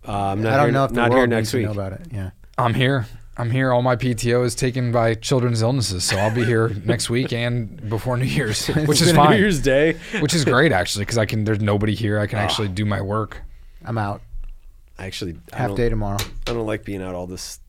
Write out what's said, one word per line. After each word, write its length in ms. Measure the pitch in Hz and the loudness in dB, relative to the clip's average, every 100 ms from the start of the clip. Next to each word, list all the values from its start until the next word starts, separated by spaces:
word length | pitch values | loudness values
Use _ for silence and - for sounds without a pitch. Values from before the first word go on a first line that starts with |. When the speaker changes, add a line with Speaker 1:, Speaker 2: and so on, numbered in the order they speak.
| - | -8
Speaker 1:
Uh, 40 | |
I'm 300 | 101 98 98 | -4 -2 -2
not 100 | 110 | 0
Speaker 2:
I 40 | 135 | 2
don't 80 | 143 | 2
Speaker 1:
here, 40 | |
Speaker 2:
know 100 | 117 135 | 2 0
if 40 | |
the 40 | 123 | 2
Speaker 1:
not 120 | 120 | 4
here 80 | 127 | 4
Speaker 2:
world 100 | 123 | 4
Speaker 1:
next 100 | 113 | 2
Speaker 2:
needs 120 | 110 | 0
to 100 | 135 | -2
know 60 | 104 | -2
Speaker 1:
week. 80 | 104 | -4
Speaker 2:
about 160 | 95 | -6
it. 140 | 95 - | -8 -10
Yeah. 200 | 107 92 - - - | -8 -8 -10 -14 -2
Speaker 3:
I'm 160 | 120 | 0
here. 340 | 113 127 139 110 - - - | 2 2 2 -2 -10 -18 -8
I'm 120 | 120 | -2
here. 200 | 127 131 | 0 2
All 80 | 123 | 2
my 140 | 127 123 | 2 0
P 180 | 127 | 0
T 200 | 113 117 | 0 2
O 100 | 120 | 2
is 120 | 123 113 | 2 0
taken 360 | 131 127 123 | -2 0 0
by 220 | 117 117 110 | 2 2 0
children's 460 | - 131 123 117 | 0 2 2 2
illnesses, 420 | 113 135 101 92 | 2 2 0 -2
so 120 | 85 98 | -2 0
I'll 160 | 104 | 0
be 120 | 113 117 | 2 2
here 240 | 117 113 | 2 2
Speaker 1:
<laughs> 160 | 101 104 | -2 -2
Speaker 3:
next 240 | 117 - | -2 0
week 240 | 120 131 | -2 -2
and 560 | 120 120 120 107 - 107 | -2 -2 -2 -4 -8 -6
before 260 | 107 120 123 | -4 -2 -2
New 80 | 135 | 0
Year's, 440 | 147 120 101 - | 0 -2 -2 0
Speaker 2:
<laughs> 60 | 139 | 0
It's 120 | 151 | 2
Speaker 3:
which 140 | 151 | 4
is 60 | 160 | 6
Speaker 2:
been 80 | 160 | 6
Speaker 3:
fine. 160 | 147 | 8
Speaker 1:
New 60 | 220 | 8
Year's 220 | 208 160 | 4 2
Day. 360 | 127 135 160 160 - 214 | 2 4 4 0 -6 -2
Speaker 3:
Which 120 | 151 | 0
is 120 | 165 147 | 2 2
great, 260 | 127 160 | 4 4
actually, 340 | 95 87 - 101 | 4 0 -4 -2
'cause 120 | 117 | 0
I 80 | 107 | 0
can, 180 | 110 | 0
there's 160 | 104 107 | 0 0
nobody 360 | 104 101 107 101 | 2 2 2 0
here. 240 | 107 107 | 0 0
I 80 | 104 | 0
can 120 | 107 | -2
Speaker 1:
Ah. 40 | |
Speaker 3:
actually 240 | 101 - 104 | -2 -2 -2
do 160 | 92 107 | -2 -2
my 160 | 98 | -2
work. 400 | 98 107 104 - - - - - | -2 -4 -4 -8 -14 -16 -20 -18
Speaker 2:
I'm 140 | - 113 | -8 -4
out. 240 | 101 101 - - - - - - - - | -4 -6 -10 -10 -10 -12 -18 -20 -20 -12
Speaker 1:
I 80 | 95 | -10
actually, 320 | - 98 82 - | -8 -8 -10 -14
I 60 | - | -6
Speaker 2:
Half 100 | 123 | -4
Speaker 1:
don't, 80 | 101 | 0
Speaker 2:
day 120 | 120 | 0
tomorrow. 280 | 113 104 101 - - - | 0 -2 -4 -6 -6 -6
Speaker 1:
I 60 | |
don't 120 | 117 107 | -4 -4
like 200 | 107 - | -6 -6
being 160 | 98 | -8
out 140 | 92 90 | -6 -8
all 120 | 90 | -8
this 320 | 90 - - | -10 -12 -16